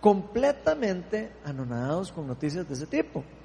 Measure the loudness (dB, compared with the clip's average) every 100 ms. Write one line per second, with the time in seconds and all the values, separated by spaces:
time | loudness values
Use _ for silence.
0 | 8 6 2 2 2 4 2 2 0 -2
1 | -2 -4 -4 -10 -8 -6 -4 -2 0 -2
2 | -2 -8 -8 -4 -4 -4 -6 -8 -2 -2
3 | -2 -4 -10 -18